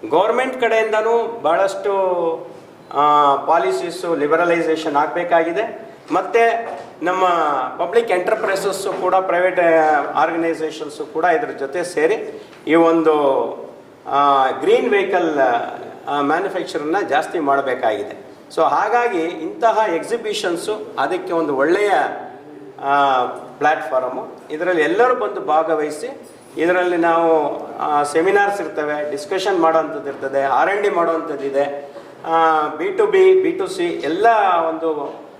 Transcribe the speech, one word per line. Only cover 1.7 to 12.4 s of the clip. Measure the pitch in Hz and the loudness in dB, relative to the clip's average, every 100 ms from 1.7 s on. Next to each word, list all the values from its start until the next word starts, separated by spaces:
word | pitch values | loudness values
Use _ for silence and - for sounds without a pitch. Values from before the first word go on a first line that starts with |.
| 190 208 196 185 175 165 160 - - - - - | -2 -2 0 0 0 -2 -4 -10 -18 -20 -20 -8
ಆ, | 139 147 147 143 139 | 0 4 6 4 2
ಪಾಲಿಸೀಸು | - 165 180 - 170 - 170 | 2 2 2 -2 -6 -6 -4
ಲಿಬರಲೈಸೇಷನ್ | 156 147 160 175 170 156 160 156 143 | -2 2 2 2 0 0 -2 0 0
ಆಗಬೇಕಾಗಿದೆ. | 156 175 170 170 165 175 226 - - - - | 0 -2 0 0 0 -2 -6 -8 -16 -20 -4
ಮತ್ತು | 165 - 233 233 226 - - - - | -4 0 2 2 0 -6 -12 -14 -6
ನಮ್ಮ | 160 185 185 170 151 139 127 - | -4 0 2 2 0 -2 -4 -6
ಪಬ್ಲಿಕ್ | 180 233 226 | 0 0 2
ಎಂಟರ್ಪ್ರೈಸಸ್ಸು | 180 180 220 208 190 196 190 202 | -2 0 -2 -2 -2 -4 -4 -6
ಕೂಡ, | 190 180 | -2 0
ಪ್ರೈವೇಟ್, | 185 185 175 185 180 | 0 2 0 0 2
ಆ, | 170 165 156 151 143 139 | 4 4 4 2 0 0
ಆರ್ಗನೈಸೇಷನ್ಸು | 160 170 165 156 156 156 147 - 151 | 0 0 -2 -2 -6 -6 -12 -10 -8
ಕೂಡ | 156 | 0
ಇದ್ರ | 175 160 147 | 2 2 0
ಜೊತೆ | 131 135 180 | -6 -6 -4
ಸೇರಿ | 170 - 160 220 - - | -4 0 0 0 -4 -12